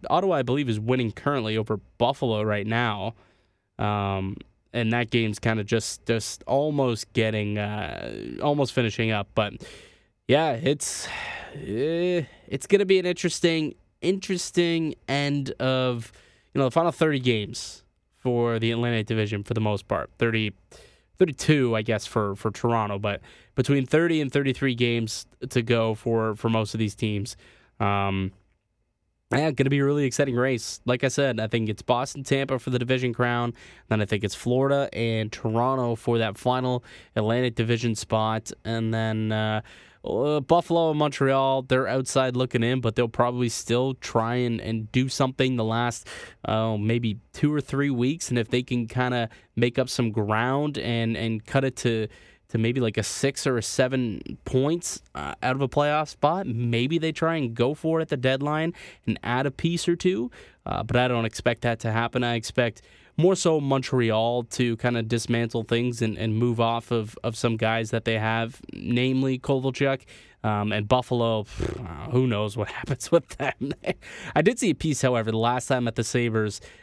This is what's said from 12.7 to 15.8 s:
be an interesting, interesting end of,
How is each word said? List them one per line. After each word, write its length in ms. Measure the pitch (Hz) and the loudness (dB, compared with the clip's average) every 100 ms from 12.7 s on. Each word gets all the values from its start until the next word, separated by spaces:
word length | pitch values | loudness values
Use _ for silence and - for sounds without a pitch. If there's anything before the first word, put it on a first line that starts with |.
| 196 196 | 4 6
be 140 | 190 | 4
an 60 | 180 | 4
interesting, 720 | 175 175 - 170 165 151 - _ _ | -2 -2 2 2 2 -2 -6 _ _
interesting 960 | 170 190 - 180 - - 175 165 160 - - | -2 -2 -2 -4 -2 0 2 2 -2 -6 -4
end 440 | 139 143 143 131 | -2 0 0 -2
of, 600 | - 131 131 | -2 0 0